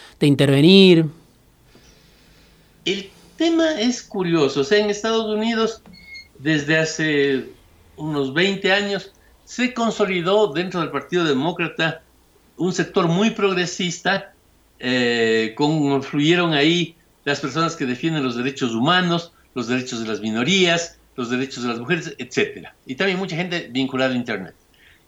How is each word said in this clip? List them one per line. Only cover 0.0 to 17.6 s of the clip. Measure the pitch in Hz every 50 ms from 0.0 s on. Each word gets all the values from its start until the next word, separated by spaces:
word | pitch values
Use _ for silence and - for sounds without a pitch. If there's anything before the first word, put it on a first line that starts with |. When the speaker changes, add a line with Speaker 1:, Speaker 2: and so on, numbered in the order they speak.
| - - - -
Speaker 1:
de | -
intervenir? | 147 143 - 143 135 139 139 147 170 190 196 190 185 175 165 160 147 - - - _ _ _ _ _ _ _ _ _ - - - - - _ _ _ _ _ _ _ _ - - _ _ _ _ _ _ _ -
Speaker 2:
El | 160 196 - - - - - - - -
tema | - 320 339 330 330 330 311 311 208
es | 214 247 247 - -
curioso. | - - 202 180 170 170 165 147 131 - 143
O | 139
sea, | - 208 208
en | 208 208
Estados | 202 202 - 226 226 226 226
Unidos, | 214 214 214 220 233 233 220 226 220 - - - - - - - - - - - _ _ -
desde | 131 151 160 151 139 139 160 160
hace | 160 160 - - 156 156 151 143 139 139 135 131 117 - - - _ _ _ _ _ _ -
unos | - 156 151 151 143 139 135 131
veinte | 156 180 196 196 175 - 185 190
años, | 202 202 202 202 196 - - - _ _ _ _ _ _
se | - - - 247 247 247
consolidó | 233 233 226 - - 208 190 190 180 165 175 196 214 214 175 139
dentro | 160 180 185 175 180
del | 165 160
Partido | - 135 - - - 175 170
Demócrata | 156 139 127 139 165 175 170 175 156 - - 160 160 - - - _ _ _ _ _ _ _ _ _ _
un | - 156 185 180
sector | - 165 - - 196 185 170
muy | 165 180 214 226
progresista, | 226 - 202 196 190 180 175 170 - - 190 175 165 - - 185 196 196 - - - _ _ _ _ _ _ _ _ -
eh, | 127 127 127 127 123 120 120 117 113 113 113 113 110 110 110
confluyeron | - 147 147 156 160 147 143 139 139 139 - - 147 143 156 170 180 175 170 160
ahí | 143 143 156 170 175 170 165 - _ _ _ _ _ _
las | 143 143 139
personas | - 139 120 156